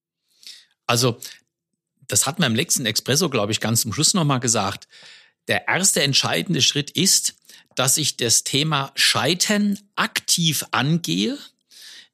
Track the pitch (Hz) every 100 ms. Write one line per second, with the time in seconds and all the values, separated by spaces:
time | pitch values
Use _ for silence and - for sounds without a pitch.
0 | _ _ _ _ - - _ _ - 120
1 | 123 113 - - _ _ _ _ _ _
2 | - 104 135 - 139 113 - - 110 110
3 | - 143 180 117 104 110 107 117 113 98
4 | - 190 151 127 120 113 98 - - -
5 | - - _ _ - 104 - 139 196 180
6 | 139 127 117 156 170 156 - 143 147 -
7 | 196 - - - - - _ - 131 -
8 | 135 - 120 110 - 147 156 147 135 -
9 | - 107 123 185 - 208 208 196 - -
10 | 220 - - - 160 139 - 110 139 165
11 | 170 180 214 285 - _ _ - - -
12 | -